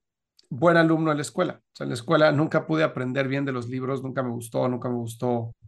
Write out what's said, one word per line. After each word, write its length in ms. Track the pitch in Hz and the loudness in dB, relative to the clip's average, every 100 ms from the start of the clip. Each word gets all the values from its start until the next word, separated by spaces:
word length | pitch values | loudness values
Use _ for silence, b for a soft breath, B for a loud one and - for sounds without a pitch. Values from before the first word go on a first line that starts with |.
| _ _ _ _ - | _ _ _ _ -12
buen 280 | 120 170 170 | 2 4 6
alumno 340 | 160 160 160 | 6 4 2
en 60 | 147 | 0
la 40 | |
escuela. 400 | 147 185 160 - | -2 -4 -4 -6
O 140 | _ - | _ -10
sea, 100 | 139 | -8
en 40 | |
la 60 | 123 | -6
escuela 360 | 117 156 156 | 2 4 6
nunca 340 | 147 156 160 - | 4 2 0 0
pude 180 | 156 | 0
aprender 440 | 156 127 127 139 131 | 0 -2 -4 -2 -2
bien 180 | 139 139 | -2 -2
de 60 | |
los 180 | 127 120 | -4 -6
libros, 340 | 127 127 135 | -6 -4 -4
nunca 200 | 131 123 | -4 -4
me 80 | 123 | -4
gustó, 360 | 117 117 135 127 | -6 -4 -2 0
nunca 220 | 123 127 | -2 -4
me 60 | 120 | -4
gustó 600 | 113 113 123 120 117 - | -6 -4 -2 -2 -4 -12